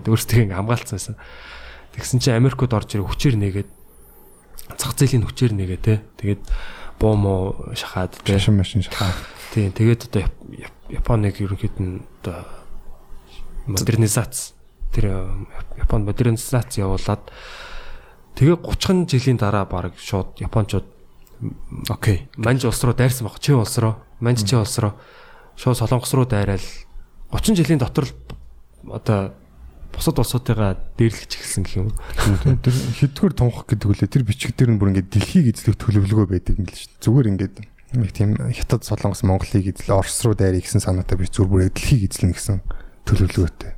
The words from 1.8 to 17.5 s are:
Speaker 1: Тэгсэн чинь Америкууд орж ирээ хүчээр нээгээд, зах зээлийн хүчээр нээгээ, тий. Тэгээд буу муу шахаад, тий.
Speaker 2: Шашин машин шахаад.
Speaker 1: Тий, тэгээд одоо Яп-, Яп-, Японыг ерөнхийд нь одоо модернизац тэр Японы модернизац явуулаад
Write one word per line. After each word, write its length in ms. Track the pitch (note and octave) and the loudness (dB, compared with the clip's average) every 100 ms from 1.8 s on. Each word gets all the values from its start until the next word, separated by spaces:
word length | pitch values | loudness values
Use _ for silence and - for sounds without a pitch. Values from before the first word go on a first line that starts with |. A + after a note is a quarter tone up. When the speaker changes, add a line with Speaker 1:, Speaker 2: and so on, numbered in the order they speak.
| - - | -18 -12
Speaker 1:
Тэгсэн 220 | - B2 | -2 0
чинь 160 | C3+ A2+ | 2 4
Америкууд 360 | C3 - A#2+ G#2 | 4 2 0 0
орж 160 | F#2 | -2
ирээ 160 | G#2 F#2 | -4 -4
хүчээр 280 | - D3+ A2 | 0 2 2
нээгээд, 300 | G2+ G2 - - - - - - - - - - - - | 0 -2 -6 -12 -20 -20 -20 -20 -20 -20 -20 -20 -16 -8
зах 160 | - - | -6 0
зээлийн 240 | C3 B2+ F#2+ | 2 2 0
хүчээр 260 | - B2 G#2 | 0 0 0
нээгээ, 240 | F#2 F2+ | -4 -2
тий. 160 | - G#2+ - - | 0 0 -2 -6
Тэгээд 220 | G2+ G2 - - - - - - | -4 -4 -2 -4 -4 -10 -14 -2
буу 160 | A2 G#2+ | 2 4
муу 240 | G2+ F#2+ F#2+ - - | 2 0 -2 -6 -8
шахаад, 440 | - - F#2+ F2+ - | -10 -8 -6 -6 -4
тий. 160 | - G2 | 0 2
Speaker 2:
Шашин 200 | F#2+ G2+ | 4 4
машин 240 | F#2 G#2 | 2 0
шахаад. 320 | - - F#2+ - - - - | -2 -2 -4 -4 -8 -16 -6
Speaker 1:
Тий, 160 | A2+ G2+ | -2 -2
тэгээд 280 | - A2 A#2 - | 2 2 2 0
одоо 80 | G#2 E2+ | -2 -2
Яп-, 160 | - - | -4 -8
Яп-, 340 | - - - - | -16 -18 -18 -8
Японыг 440 | - - A#2 G#2 - | -4 0 2 2 -2
ерөнхийд 360 | G2 G2 G#2+ - | -4 -2 -4 -4
нь 200 | F#2 F#2 - - | -6 -6 -12 -12
одоо 260 | - E2+ - - - - - - - - - - - - | -10 -10 -10 -14 -12 -12 -12 -16 -14 -16 -14 -12 -10 -8
модернизац 880 | - F#2+ G2 A2 A2 - G2+ - - - - _ - | -6 -2 0 2 2 0 -4 -6 -12 -16 -20 _ -2
тэр 320 | - G#2 F#2 F#2 F#2+ - - - - | 0 2 0 -2 -4 -6 -10 -10 -2
Японы 240 | - A2+ | 0 2
модернизац 640 | G2+ G2+ A#2 A2+ - B2 - - | 0 0 2 0 0 -2 -2 -4
явуулаад 560 | F#2+ F#2+ - G#2 - - - | -2 0 0 -2 -6 -20 -18